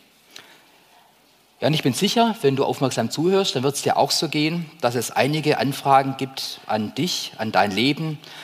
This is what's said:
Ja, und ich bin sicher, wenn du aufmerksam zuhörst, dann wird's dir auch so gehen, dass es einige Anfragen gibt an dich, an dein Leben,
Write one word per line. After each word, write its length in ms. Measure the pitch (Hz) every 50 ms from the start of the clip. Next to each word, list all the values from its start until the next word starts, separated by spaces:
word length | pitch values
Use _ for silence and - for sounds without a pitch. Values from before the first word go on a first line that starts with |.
| _ _ _ _ _ _ - - - - - - _ _ _ _ _ _ _ - _ _ _ _ _ _ _ _ _ _ _ -
Ja, 60 | - 120
und 80 | 156
ich 80 | 151 -
bin 100 | 147 120
sicher, 420 | - 185 208 - 233 233 226 214 -
wenn 140 | - 139 135
du 100 | 127 135
aufmerksam 460 | - 127 - 143 127 - - 113 113
zuhörst, 440 | - - 156 180 196 190 196 185 -
dann 60 | 131
wird's 220 | 123 143 139 - -
dir 140 | - - -
auch 120 | 127 147
so 180 | - - - 151
gehen, 380 | 147 151 151 156 165 175 165 147 - -
dass 140 | - 120 117
es 160 | 127 110 -
einige 480 | - - 117 139 151 156 143 147 139 -
Anfragen 560 | 113 135 139 - - 139 135 135 139 135 131 -
gibt 440 | 135 131 - - - - - - -
an 300 | - 110 110 107 104 -
dich, 380 | - 156 185 - - - - - -
an 140 | 110 113
dein 180 | 98 92 98 104
Leben, 480 | 95 101 120 139 147 143 160 160 151 147 - - - -